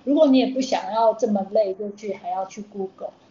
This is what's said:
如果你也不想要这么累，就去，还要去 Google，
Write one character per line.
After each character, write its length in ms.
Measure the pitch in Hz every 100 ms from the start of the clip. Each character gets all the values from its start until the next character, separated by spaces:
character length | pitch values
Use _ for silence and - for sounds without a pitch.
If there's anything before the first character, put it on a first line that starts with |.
如 140 | - 294
果 100 | 302
你 120 | 262
也 100 | 226
不 120 | 262
想 320 | 262 180 185
要 220 | 220 226
这 140 | 214 233
么 180 | 196 185
累， 200 | 220 202
就 140 | 190 208
去， 200 | 202 214
还 140 | 190 202
要 160 | 190 190
去 140 | -
Google， 520 | 202 202 190 - - - _